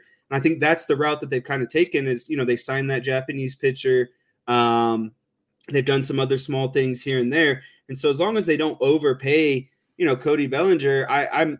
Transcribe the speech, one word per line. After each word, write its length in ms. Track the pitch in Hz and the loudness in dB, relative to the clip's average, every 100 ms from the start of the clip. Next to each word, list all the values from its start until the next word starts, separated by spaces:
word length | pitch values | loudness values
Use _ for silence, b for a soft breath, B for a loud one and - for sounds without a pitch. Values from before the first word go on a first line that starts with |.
| b b b | b b b
And 60 | 135 | 0
I 20 | |
think 200 | 156 151 | 0 2
that's 260 | 151 165 - | 0 0 0
the 80 | 143 | 0
route 260 | 151 147 | 0 -2
that 80 | 143 | -4
they've 140 | 135 | -6
kind 180 | - 135 | -4 -4
of 80 | 120 | -2
taken 380 | 160 175 151 135 | 0 0 0 -2
is, 200 | 120 - | -4 -4
you 100 | 147 | -4
know, 80 | 123 | -2
they 100 | 120 | -2
signed 340 | - 135 135 | -2 -4 -2
that 140 | 131 | -4
Japanese 500 | 131 131 131 139 131 | -2 -4 -4 -8 -8
pitcher. 560 | - 139 131 131 127 123 _ _ _ - | -2 -2 0 2 2 0 _ _ _ -2
Um, 640 | 120 120 117 117 113 110 - _ _ _ _ - | 2 4 2 2 0 -4 -10 _ _ _ _ -4
they've 180 | 139 135 | -2 2
done 180 | 139 | 0
some 160 | 135 135 | 0 -2
other 200 | 131 135 | -2 -2
small 300 | 139 135 131 | -2 -4 -2
things 320 | 135 131 123 | 0 -2 -2
here 180 | 139 131 | -4 -2
and 120 | 123 | 0
there. 300 | 156 151 131 B B - | 2 2 0 B B -14
And 100 | 131 | -2
so 120 | 151 | 0
as 100 | 139 | 2
long 160 | 196 220 | 0 0
as 120 | 165 | 0
they 100 | 147 | 0
don't 240 | 156 - | 0 0
overpay, 880 | 135 156 147 131 139 151 156 131 131 _ _ - | 2 2 2 0 2 2 2 0 -4 _ _ -2
you 80 | 165 | 0
know, 100 | 135 | 0
Cody 320 | 147 151 139 | 0 0 0
Bellinger, 580 | 135 190 165 139 135 135 | 0 2 2 2 0 0
I, 180 | 143 139 | -2 0
I'm, 320 | 143 165 143 | 0 -2 -2